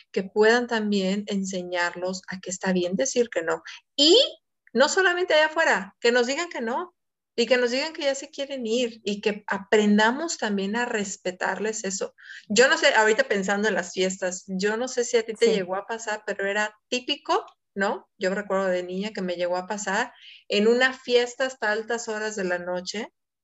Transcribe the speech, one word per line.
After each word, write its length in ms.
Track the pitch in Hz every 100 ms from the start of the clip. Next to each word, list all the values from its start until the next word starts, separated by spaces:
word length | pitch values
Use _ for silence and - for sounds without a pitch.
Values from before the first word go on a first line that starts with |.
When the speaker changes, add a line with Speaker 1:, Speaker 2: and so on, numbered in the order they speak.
| -
Speaker 1:
que 120 | -
puedan 420 | 190 - 214 233 240
también 580 | 233 214 202 185 202 208
enseñarlos 960 | 202 190 190 180 175 175 175 180 185 -
a 120 | 190
que 100 | 185
está 220 | 185 190
bien 240 | 185 175 190
decir 320 | 262 247 233
que 120 | -
no. 200 | 165 165 - - _
Y 200 | - 294 415 622 - _ _ _
no 160 | 226 294
solamente 460 | 339 370 349 359
allá 120 | 311 311
afuera, 500 | 320 311 220 190 -
que 120 | 233
nos 140 | 240 240
digan 220 | 277 339
que 120 | 339
no, 340 | 226 269 359 _ _ _ _ -
y 100 | 233
que 100 | 254
nos 140 | 247
digan 220 | 254 302
que 100 | 320
ya 120 | 285 277
se 140 | 294
quieren 360 | - 277 269 226
ir, 340 | 233 240 226
y 160 | 190 208
que 240 | 208 208 -
aprendamos 920 | 202 190 214 208 208 220 262 330 -
también 360 | 226 202 196 220
a 100 | 240
respetarles 1000 | 226 196 - 185 180 180 190 208 220
eso. 300 | 190 190 - - - - -
Yo 180 | 208 269
no 80 | 320
sé, 160 | 294
ahorita 300 | 220 214 220
pensando 440 | 262 208 190 202 214
en 60 |
las 180 | 180 185
fiestas, 520 | - 185 190 185 180 -
yo 280 | 190 208 220
no 120 | 254
sé 160 | 254
si 120 | 240 240
a 80 |
ti 100 | 226
te 120 | 214 233
Speaker 2:
Sí. 60 |
Speaker 1:
llegó 240 | 208 175 190
a 100 | 202
pasar, 360 | 226 226 208 -
pero 200 | 196 196
era 300 | 202 214 - _
típico, 580 | 247 247 285 - 359 - - _ -
¿no? 320 | 196 320 - _
Yo 160 | 185
recuerdo 320 | 196 196 190 190
de 160 | 180
niña 280 | 180 185 208
que 100 | 214
me 140 | 185 175
llegó 200 | 175 180
a 100 | 185
pasar 440 | 208 196 202 247 - - - -
en 180 | 208 208
una 260 | 240 254
fiesta 540 | 254 - 240 240 - 269
hasta 240 | 262 214
altas 380 | 214 220 233 226
horas 260 | 214 214
de 80 | 208
la 140 | 185 175
noche, 540 | 175 180 180 202 277 _ _ _